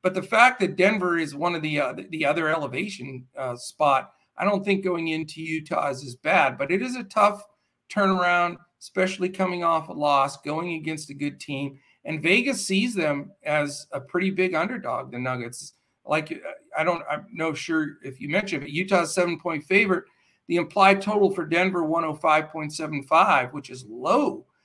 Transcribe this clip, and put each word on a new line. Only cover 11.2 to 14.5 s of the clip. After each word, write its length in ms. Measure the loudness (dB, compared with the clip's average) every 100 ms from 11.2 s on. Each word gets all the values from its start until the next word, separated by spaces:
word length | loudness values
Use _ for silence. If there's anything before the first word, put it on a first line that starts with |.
| -8 -6
team. 400 | -8 -6 -6 -10 _ _ -8
And 160 | -2
Vegas 440 | 2 4 2 -2 0
sees 280 | 0 2
them 360 | 0 0 -2 -4 -10
as 440 | -2 -2 -2 -6 -10
a 80 | -12
pretty 300 | -6 -2 -2
big 240 | 0 0